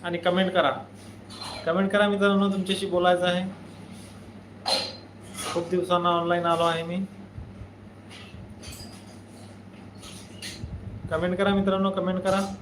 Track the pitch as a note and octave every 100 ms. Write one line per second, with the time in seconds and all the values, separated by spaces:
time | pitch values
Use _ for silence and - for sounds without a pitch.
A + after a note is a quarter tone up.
0 | F3 E3+ F3+ F3+ F#3 F#3 D3 B2+ - -
1 | - - - - - - - F3 G3 G3+
2 | G#3 G3+ G3+ G3 G3+ G3 F#3 F#3 F#3+ F3
3 | F3+ F3+ F3+ F3+ F#3+ - - - - -
4 | - - - - - - - - - -
5 | - - - - - E3+ E3+ F3+ F3 F3
6 | F3 E3+ E3+ F3 E3+ E3+ E3+ E3 E3 F3+
7 | G3 - - - - - - - - -
8 | - - - - - - - - - -
9 | - - - - - - - - - -
10 | - - - G2+ - - - - - -
11 | - D#3+ F3+ F#3 G3+ G3 G3 F#3+ G3 F#3+
12 | F3+ F#3 F#3 F#3+ G3 -